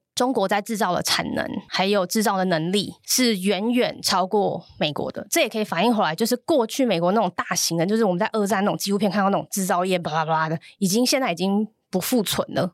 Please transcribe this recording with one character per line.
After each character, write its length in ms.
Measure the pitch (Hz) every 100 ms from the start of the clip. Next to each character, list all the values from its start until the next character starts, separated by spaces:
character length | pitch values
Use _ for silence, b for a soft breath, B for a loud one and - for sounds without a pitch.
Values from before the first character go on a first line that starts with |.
| _
中 180 | - 247
国 160 | 247 190
在 140 | 202
制 160 | 202 214
造 160 | 202
的 80 | 170
产 280 | - - 170
能 120 | 139 - - -
还 160 | -
有 220 | 190 202 180
制 160 | 226
造 160 | 214 196
的 80 | 185
能 260 | 165 160
力 220 | 202 175 -
是 320 | - - 254 208
远 340 | 185 190 214
远 300 | 247 196 -
超 260 | - 196 180
过 380 | 208 185 - - -
美 120 | 156
国 180 | 147 -
的。 140 | - -
这 120 | -
也 60 | 247
可 120 | 220
以 20 |
反 220 | 214 165
映 100 | 208
回 80 | 220
来， 120 | 175
就 100 | 165
是 100 | 220 240
过 280 | - 320 220
去 200 | - 254
美 120 | 175
国 140 | 175
那 80 | 208
种 100 | 202 -
大 180 | -
型 220 | 185 - 170
的， 80 |
就 140 | 170 220
是 40 |
我 80 | 226
们 80 | 175
在 80 | -
二 140 | 220 196
战 180 | 202
那 60 | 196
种 80 | 160
纪 120 | -
录 60 | 202
片 140 | 208
看 120 | 185
到 60 | 196
那 80 | 196
种 100 | -
制 160 | - 185
造 180 | 185
业 140 | 185 180
巴 120 | 160
拉 140 | 156
巴 80 | 160
拉 160 | 160 160
的， 100 | 160 B B
已 100 | 196
经， 160 | 202
现 160 | 247 277
在 100 | 262
已 40 |
经 340 | 170 185 202 214 _ _
不 100 | 185
复 220 | - 254
存 260 | 185 - -
了， 180 | - 175